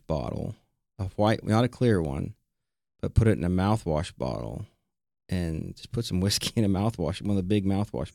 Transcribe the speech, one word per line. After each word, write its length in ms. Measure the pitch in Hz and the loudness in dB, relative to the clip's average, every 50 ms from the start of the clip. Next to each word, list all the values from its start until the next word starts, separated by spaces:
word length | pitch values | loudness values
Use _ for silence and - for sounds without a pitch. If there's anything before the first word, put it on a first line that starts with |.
| - | -6
bottle, 480 | - 80 71 58 - - - - - - - _ _ _ _ _ _ _ - | -4 -4 -2 -2 -4 -6 -6 -6 -8 -10 -12 _ _ _ _ _ _ _ -8
a 60 | 95 95 - | -8 -4 0
white, 260 | - 104 110 113 - | 2 2 2 2 2
not 220 | - 98 107 113 123 | 0 0 2 2 2
a 40 | 120 | 0
clear 340 | - - 127 120 107 90 | 0 2 2 4 4 4
one, 320 | 82 71 69 - 90 - - _ _ _ _ _ _ _ _ _ _ _ _ _ | 2 0 -2 -4 -6 -6 -10 _ _ _ _ _ _ _ _ _ _ _ _ _
but 140 | - 98 - | -6 0 2
put 120 | - 110 110 | 4 4 4
it 100 | 101 60 | 4 2
in 60 | 78 | 2
a 40 | 90 | 0
mouthwash 640 | 90 92 92 101 110 113 - 85 76 76 - - - - | 2 2 2 2 2 0 0 -2 -2 -2 -2 -4 -6 -6
bottle 480 | 62 64 55 53 60 53 57 - 104 - _ _ _ _ _ _ _ _ _ _ _ - | -6 -4 -4 -6 -6 -8 -8 -10 -12 -14 _ _ _ _ _ _ _ _ _ _ _ -4
and 440 | 95 90 87 82 80 80 - - - | -4 -2 -2 -2 -4 -4 -6 -8 -10
just 160 | - - - | -14 -12 -8
put 140 | - - 117 | -6 -6 -4
some 160 | - 95 90 | -2 0 0
whiskey 320 | 95 101 - - - - | 2 2 0 0 -2 -2
<laughs> 40 | - | 0
in 80 | 117 110 | 2 2
a 40 | 101 | 2
mouthwash, 540 | 95 92 101 117 113 - 82 76 92 - | 2 2 2 0 -2 -2 -2 -2 -2 -2
one 80 | - 101 | -2 0
of 60 | 101 | 0
the 60 | 98 | 0
big 220 | 90 95 107 104 95 | 2 2 2 2 2
mouthwash 440 | 98 98 95 101 - - 62 - - | 2 0 0 -2 -2 -4 -6 -6 -6